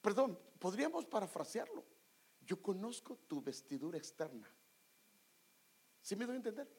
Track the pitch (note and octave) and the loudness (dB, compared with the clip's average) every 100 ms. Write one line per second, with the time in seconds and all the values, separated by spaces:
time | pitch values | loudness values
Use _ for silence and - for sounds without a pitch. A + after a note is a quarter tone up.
0 | G#3+ G3+ C4+ F3 - - F3+ G3+ D4+ E4+ | 6 8 6 4 -12 -2 0 4 2 2
1 | - A3+ F#3+ D#3+ D3+ A3+ - G4+ - - | 0 0 0 -2 -2 -2 -4 -6 -10 -20
2 | - - - _ B2+ F#3+ - F#3+ A3+ A#3 | -20 -20 -20 _ -4 0 0 0 -2 -4
3 | - B3 - D3 C3 C3+ - C#3 D3+ D#3+ | -8 -12 -4 -2 -2 -6 -4 -4 -2 -4
4 | - - D#3 A#2+ G#2+ - - - _ _ | -6 -6 -6 -6 -14 -20 -20 -20 _ _
5 | - - _ - _ - _ - - _ | -20 -20 _ -20 _ -20 _ -20 -20 _
6 | - G3+ A#3+ B3+ A#3+ G#3+ C#4 | -6 -4 -2 0 -2 -4 -8